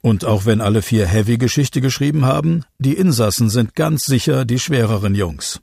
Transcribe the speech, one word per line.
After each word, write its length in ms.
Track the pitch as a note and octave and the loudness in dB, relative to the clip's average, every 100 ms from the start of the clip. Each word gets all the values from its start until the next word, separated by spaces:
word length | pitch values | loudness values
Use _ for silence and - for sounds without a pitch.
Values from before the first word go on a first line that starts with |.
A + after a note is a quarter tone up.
Und 220 | A#2+ G#2 A#2+ | 0 0 0
auch 200 | G#2+ G#2+ | 0 2
wenn 160 | A2 | 0
alle 200 | G#2 G#2+ | 2 0
vier 240 | - A2+ F#2 | 0 0 2
Heavy-Geschichte 760 | G#2+ G#2 A#2 B2 - C#3 - | 0 0 0 0 0 0 0
geschrieben 440 | C3 - C#3+ D3+ C3 | -2 -2 -2 0 0
haben, 380 | C#3+ D#3 E3+ - _ | 0 0 -2 -4 _
die 140 | C3 | -2
Insassen 560 | D#3 F#3 A#2 G#2+ - A2+ | 2 2 2 0 2 0
sind 260 | A2+ A2 - | 2 -2 -2
ganz 300 | D#3 D#3 - | -2 -2 0
sicher 400 | B2+ - C3+ A#2+ | 0 2 0 0
die 120 | B2 | -2
schwereren 560 | - C3+ A2 G#2+ G2+ | 0 0 0 0 0
Jungs. 460 | G2 F2+ D2 - - | 0 -2 -6 -10 -12